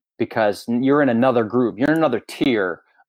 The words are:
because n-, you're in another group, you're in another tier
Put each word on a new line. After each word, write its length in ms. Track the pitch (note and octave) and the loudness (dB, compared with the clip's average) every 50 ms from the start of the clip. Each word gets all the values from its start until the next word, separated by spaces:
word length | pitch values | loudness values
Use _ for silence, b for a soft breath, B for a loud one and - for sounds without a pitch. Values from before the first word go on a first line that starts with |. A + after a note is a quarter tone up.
| _ _ _ - | _ _ _ -8
because 460 | A#2 - - A#2+ A2 G#2 G2 - - A#2 | -6 -4 -2 0 0 0 0 -4 -6 -4
n-, 140 | A#2+ A#2+ | -4 0
you're 200 | C3 C3+ C#3+ D3 | 2 2 2 2
in 60 | C#3+ C3 | 2 2
another 360 | A2+ A2+ B2+ C3 A#2 A#2+ A2 | 2 2 2 2 2 2 -2
group, 340 | G2+ A2+ B2+ B2 A2 F#2 G#2 | 0 0 0 0 0 -2 -2
you're 120 | C#3 D3 | 0 0
in 80 | D#3 E3 | 2 2
another 240 | D#3 C#3 A#2 G2+ - | 2 0 0 -4 -6
tier 540 | - - - D3+ C#3 A#2 G#2 F#2+ F2+ E2 - b b b b b | -10 -6 -2 0 0 2 0 0 -2 -4 -8 b b b b b